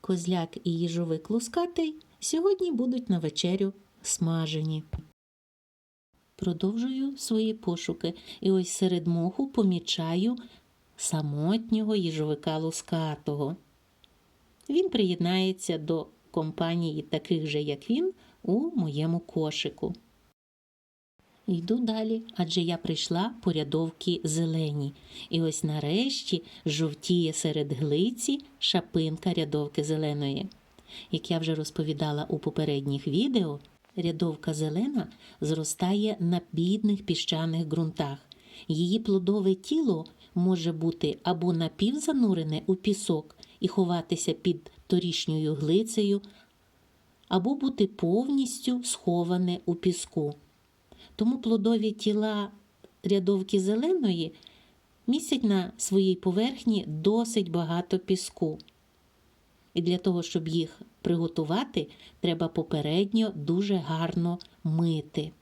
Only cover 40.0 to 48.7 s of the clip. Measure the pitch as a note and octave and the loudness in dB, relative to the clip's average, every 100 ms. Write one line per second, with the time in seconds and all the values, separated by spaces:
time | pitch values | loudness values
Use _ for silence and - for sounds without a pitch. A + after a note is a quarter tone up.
40 | E3 - - F3+ F3+ F3+ E3 D#3+ E3 - | -4 -18 -6 0 2 4 0 0 -2 0
41 | D3+ - - F3+ F3 E3 D#3+ - G#3 C#4+ | -2 0 -2 2 2 2 0 2 0 2
42 | D#4+ C#4 A3+ F3 D#3 D#3 - F#3 - G3+ | 0 2 4 2 0 -2 0 0 2 0
43 | - D#3+ - - - - F3+ - F3+ F3 | 0 -2 -2 -20 -20 -4 -2 2 2 2
44 | E3 E3+ - E3+ - D3+ - - _ F3+ | 0 -2 0 0 0 0 -6 -20 _ 0
45 | F3 D#3 - D#3 D#3 D3 D3+ F#3 A3 - | 2 -2 -2 0 0 0 4 2 4 0
46 | G3+ G3+ - - _ _ _ _ _ _ | 2 0 -2 -20 _ _ _ _ _ _
47 | _ _ _ F#3 F#3+ C#4 C4+ C4 G3 - | _ _ _ 2 2 0 -2 2 0 2
48 | E3+ G3 C4+ C#4 B3 - - | 2 2 2 0 0 -2 -2